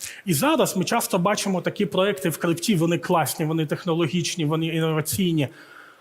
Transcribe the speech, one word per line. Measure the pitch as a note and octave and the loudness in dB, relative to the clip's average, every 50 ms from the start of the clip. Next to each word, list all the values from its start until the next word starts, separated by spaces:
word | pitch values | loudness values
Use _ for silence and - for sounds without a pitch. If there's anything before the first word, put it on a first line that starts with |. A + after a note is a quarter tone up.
| - - - - - | -14 -14 -14 -10 -2
І | G3 D3+ | -2 0
зараз | C3+ B3 D4+ D#4+ B3 F#3+ - - | 2 2 2 4 4 2 2 2
ми | F#3 E3+ | -2 0
часто | - A#3 A#3 A#3 - G#3 F3+ | 0 0 -2 0 0 0 2
бачимо | E3+ G3+ G#3 G#3 - G3+ F#3+ F3 | 2 2 0 0 0 -2 -2 0
такі | - F3 - - G3+ | -2 -4 -2 -2 -2
проекти | - - F#3 F#3+ G#3 G3 G3+ - E3 | 0 2 2 2 2 0 0 -2 -4
в | - - | -2 0
крипті, | - E3+ E3 E3+ - A#3 G3+ | 0 0 0 0 2 0 2
вони | D3+ E3 E3+ E3+ E3 | 2 4 2 2 0
класні, | - - F3+ D#3+ D3 B2 - - D#3 | 0 2 2 2 2 0 -2 -2 -2
вони | D3+ E3 D#3+ D#3 | 0 0 0 0
технологічні, | D3 F3+ - - F3 D#3+ E3+ E3+ - F3+ F3 D3 - - F3 D3+ | -2 -4 -4 -2 -2 0 0 0 0 0 -2 -2 -2 -2 -2 0
вони | D3 D#3+ D#3+ D#3+ | 0 0 0 -2
інноваційні, | E3 E3 D#3+ D#3+ D#3+ D#3 D#3 D3+ - - - F#3 F3 E3 D3+ C3 - - - - - - - - - - _ | -2 0 0 0 0 0 0 -2 -2 -2 0 0 2 2 0 0 -2 -4 -16 -20 -20 -20 -20 -20 -20 -20 _